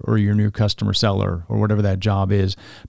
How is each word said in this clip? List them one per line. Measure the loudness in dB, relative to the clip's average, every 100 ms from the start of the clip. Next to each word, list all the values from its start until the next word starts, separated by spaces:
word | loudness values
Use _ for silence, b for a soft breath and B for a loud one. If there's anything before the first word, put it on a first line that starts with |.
or | -2 2
your | 2 2
new | 0
customer | 0 -2 0 -2
seller | 0 0 2 0 -4 -4
or | -2
whatever | 0 2
that | 0 0
job | 0 0 2
is, | 2 0 -4 B B